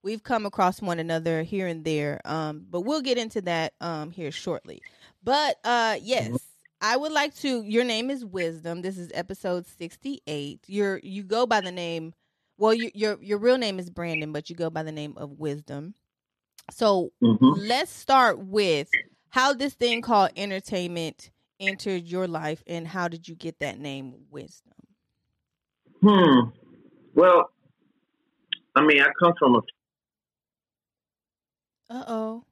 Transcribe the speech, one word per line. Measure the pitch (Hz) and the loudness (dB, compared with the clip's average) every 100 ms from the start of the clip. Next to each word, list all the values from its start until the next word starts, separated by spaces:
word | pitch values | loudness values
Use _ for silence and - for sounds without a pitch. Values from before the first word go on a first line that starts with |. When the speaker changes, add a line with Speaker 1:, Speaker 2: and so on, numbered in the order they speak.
Speaker 1:
we've | 190 220 | -6 -8
come | - 233 208 | -2 -2 -2
across | - 185 - | 0 0 0
one | 196 170 | -4 -4
another | 160 165 165 160 | -2 -2 0 -2
here | 165 196 185 | -2 -4 -4
and | 165 | -6
there. | 156 151 147 143 | -4 -2 -2 -6
Um, | - 160 156 151 185 | -6 -6 -6 -8 -8
but | 175 | -6
we'll | 208 302 | -2 -2
get | 262 247 | 0 -2
into | 226 220 | -2 -6
that, | 180 170 160 _ | -2 -2 -2 _
um, | 170 160 151 | -8 -6 -8
here | 175 151 | -8 -10
shortly. | - - 156 - 73 - _ - _ | -8 -6 -6 -8 -20 -20 _ -20 _
But, | 185 277 294 - 220 | -2 0 0 -2 0
uh, | 240 226 202 | 2 2 -2
yes, | 202 247 113 | -2 -2 -2
Speaker 2:
Mm-hmm. | 120 - _ _ _ | -6 -10 _ _ _
Speaker 1:
I | 214 254 | -2 0
would | 302 | 0
like | 302 294 - | -2 -2 -4
to, | 277 247 | -4 -4
your | 208 220 | 0 0
name | 247 220 254 | 0 -2 -4
is | 277 | -6
Wisdom. | 226 185 170 165 165 170 | -8 -6 -6 -6 -10 -8
This | 180 190 | -8 -10
is | 175 | -10
episode | - 180 190 190 180 180 | -10 -8 -8 -4 -4 -6
sixty-eight. | _ 170 - 277 277 - 147 143 - _ | _ -14 -12 -10 -10 -8 -8 -8 -12 _
You're, | 202 202 190 | -2 -2 -2
you | - 190 | -8 -12
go | 185 220 240 | -4 0 2
by | 214 | 0
the | 185 | -2
name, | 180 170 165 160 - _ _ _ _ | -8 -6 -6 -10 -16 _ _ _ _
well, | 214 | 2
you, | 226 233 | 2 -2
your, | 202 214 208 | -2 -2 -2
your | 196 208 | -4 0
real | 233 254 | 2 2
name | 226 185 | 0 -4
is | 180 | -8
Brandon, | 175 170 156 151 | -8 -6 -6 -6
but | 151 - | -8 -8
you | 170 | -6
go | 165 | -4
by | 160 | -4
the | 160 | -8
name | 156 147 - | -8 -12 -12
of | 143 139 | -14 -8
Wisdom. | 156 147 147 143 160 214 _ _ _ _ _ - - | -8 -8 -10 -12 -12 -18 _ _ _ _ _ -20 -20
So | - 226 190 170 _ | 0 2 2 0 _
Speaker 2:
Mm-hmm. | 233 110 262 156 208 | 2 6 6 6 0
Speaker 1:
let's | 254 349 | -2 -2
start | - - 269 240 175 | -8 4 6 6 2
with | 190 208 190 151 147 - - _ _ | -2 0 2 0 0 -6 -8 _ _
how | 254 262 | 0 2
this | 262 277 | 2 -4
thing | - 240 233 | -2 -2 0
called | 240 220 190 - | 2 4 4 0
entertainment | 202 190 - 190 175 170 160 - - _ _ _ | -6 -6 -4 -4 -4 -6 -8 -10 -20 _ _ _
entered | 196 196 208 185 170 | -6 -4 -4 -6 -4
your | 180 185 | -4 -4
life, | 160 156 160 - | -4 -6 -8 -8
and | 170 165 | -10 -8
how | 180 175 | -4 -6
did | 170 165 | -6 -16
you | 165 | -12
get | 123 - | -14 -8
that | 139 101 | -8 -8
name | 147 135 135 127 147 | -10 -10 -12 -18 _
Wisdom? | 143 104 - _ - _ _ _ _ _ _ _ _ _ _ _ _ | -18 -18 -20 _ -20 _ _ _ _ _ _ _ _ _ _ _ _
Speaker 2:
Hmm. | 202 202 170 131 117 - _ - _ _ _ | 6 8 8 6 4 -6 _ -20 _ _ _
Well, | 147 180 175 - _ _ _ _ _ _ _ _ _ _ - _ | 6 8 8 4 _ _ _ _ _ _ _ _ _ _ -14 _
I | 135 151 | 4 6
mean, | 143 | 6
I | 143 - | 4 4
come | 170 170 | 2 6
from | 139 120 | 6 6
a | - _ _ _ _ _ _ _ _ _ _ _ _ _ _ _ _ _ _ _ _ _ _ | 2 _ _ _ _ _ _ _ _ _ _ _ _ _ _ _ _ _ _ _ _ _ _
Speaker 1:
Uh-oh. | 240 247 226 220 226 _ | -14 -8 -8 -6 -10 _